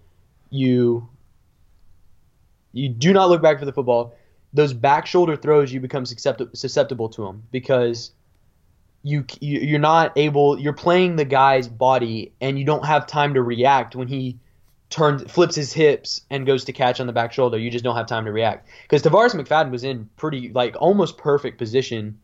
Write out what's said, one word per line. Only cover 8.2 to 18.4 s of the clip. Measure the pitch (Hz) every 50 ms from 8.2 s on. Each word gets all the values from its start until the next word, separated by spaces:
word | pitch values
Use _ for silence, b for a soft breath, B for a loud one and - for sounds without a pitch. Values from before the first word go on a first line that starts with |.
| _ _ _ _ _ _ _ _ _ _ _ _ _ _ _ _ -
you, | 143 147 147 131 - - -
you, | 147 147 143 -
you're | - 147 151 147
not | 147 151 160 165 160 - -
able, | 143 147 151 143 143 143 143 147 -
you're | 139 147 143
playing | - - 175 175 180 185 180 170
the | 156 147
guy's | 131 139 135 135 139 135 131 127
body | 117 117 113 131 127 131 127 120 113 113 110 98 - _ -
and | 127 135 139
you | 139 135
don't | 143 151 147 -
have | 151 156 147 147
time | - - 151 147 143 143
to | 131
react | 123 120 120 113 123 135 139 131 117 110 -
when | 123 127
he | 123 139 135 131 127 123 b b b b b b b _ _ _ -
turns, | - 160 160 147 143 135 - -
flips | - 175 175 165 -
his | 151 143 123 -
hips | 156 156 147 135 - - - - - _ -
and | 139 139 131
goes | 135 135 127 -
to | - 127
catch | - 135 123 123 -
on | 131
the | 123 113
back | 120 117 117 -
shoulder. | - 131 123 113
You | 110 113 120
just | 120 120 117
don't | 127 117
have | 120 113
time | - 120 113 110
to | 110
react. | 104 110